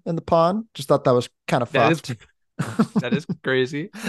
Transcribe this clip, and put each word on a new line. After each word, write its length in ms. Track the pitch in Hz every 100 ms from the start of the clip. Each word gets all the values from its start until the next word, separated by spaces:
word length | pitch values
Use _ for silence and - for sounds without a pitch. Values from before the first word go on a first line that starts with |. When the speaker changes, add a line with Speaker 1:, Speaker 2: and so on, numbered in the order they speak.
| -
Speaker 1:
in 80 |
the 80 | 165
pond. 440 | - 170 165 202 220
Just 140 | - 139
thought 140 | 139
that 80 | 139
was 180 | 123 120 _ -
kinda 180 | 151 120
Speaker 2:
That 180 | - 117
is, 100 | 160
Speaker 1:
fucked. 960 | - 123 _ _ _ - - - -
<laughs> 60 | 220
Speaker 2:
that 120 | 123
is 140 | - - -
crazy. 480 | - 131 127 143 190 214